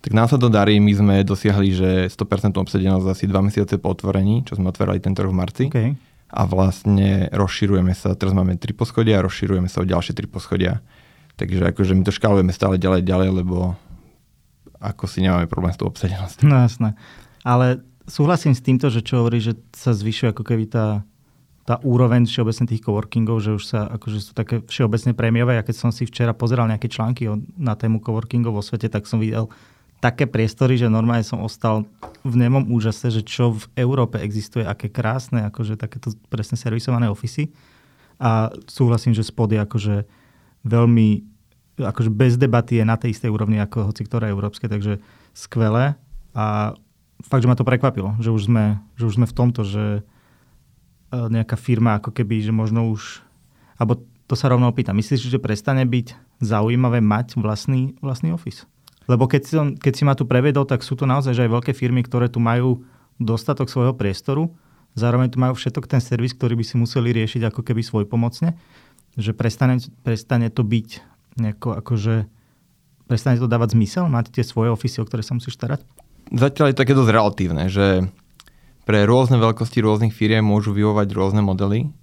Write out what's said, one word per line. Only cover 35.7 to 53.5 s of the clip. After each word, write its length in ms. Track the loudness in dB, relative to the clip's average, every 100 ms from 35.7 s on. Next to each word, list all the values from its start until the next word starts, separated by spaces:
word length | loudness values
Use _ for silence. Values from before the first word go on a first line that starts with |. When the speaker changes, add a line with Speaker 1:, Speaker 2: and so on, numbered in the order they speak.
| -6
Speaker 2:
takéto 320 | -8 -8 -10 -12 _
presne 300 | -8 -6 -6
servisované 500 | -4 -4 -2 0 0
ofisy. 400 | -2 -6 -6 -6 _ _ _ _ _ _ _
A 320 | 0 2 0 -6 -18
súhlasím, 480 | 0 2 2 2 0
že 80 |
spod 240 | -2 -2 0
je 80 | 0
akože 380 | 0 -2 -2 -2 -4 _ _ _ _ _
veľmi, 640 | 0 4 6 6 4 2 -4 _ _ _ _ -6
akože 300 | -6 -2 -2
bez 240 | 2 2 4
debaty 460 | 2 2 2 0
je 20 |
na 160 | 2 0
tej 160 | -2 -4
istej 160 | -4
úrovni 240 | -2 0 0
ako 320 | 0 -2 -4
hoci 160 | -4
ktoré 240 | -6 -4 -2
európske, 400 | -2 -4 -6 -6
takže 320 | -4 -4 -4 -8 _ _
skvelé. 640 | -20 -8 0 2 2 0 -2 _ -18 -12 -4
A 400 | -2 -2 -4 -6 _ _ _ _
fakt, 160 | -2 2
že 80 | 2
ma 80 | 2
to 80 |
prekvapilo, 480 | 2 2 0 -2 -4 -2
že 80 | 0
už 220 | 0 2
sme, 260 | 2 2 -2 -8 -4
že 100 | -2
už 80 | 0
sme 80 |
v 120 | 0 2
tomto, 280 | 0 0
že, 400 | -4 -2 -2 -4 -6 _ _ _ _ _ _ _ _ _ _
e, 80 | -6
nejaká 400 | -2 -2 -2 -4
firma 400 | 0 2 2 2
ako 160 | -4
keby, 320 | -4 -2 -2
že 80 | 0
možno 400 | 0 0 0 0
už, 320 | -4 -8 -18 _ _ _